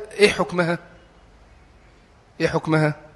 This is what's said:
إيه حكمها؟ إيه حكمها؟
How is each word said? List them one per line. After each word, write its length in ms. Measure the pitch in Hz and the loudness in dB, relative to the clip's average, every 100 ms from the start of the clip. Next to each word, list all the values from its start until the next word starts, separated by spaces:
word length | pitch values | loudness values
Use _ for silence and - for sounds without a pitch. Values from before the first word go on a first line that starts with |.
| - | -8
إيه 160 | - 202 | 2 2
حكمها؟ 500 | - 175 175 165 170 - - - - - - - - - - - - _ - _ - | 2 -2 -2 -2 -4 -10 -20 -20 -20 -20 -20 -20 -20 -20 -20 -20 -20 _ -20 _ -4
إيه 80 | 160 | -2
حكمها؟ 520 | 156 156 156 151 147 - | -2 0 2 2 -2 -14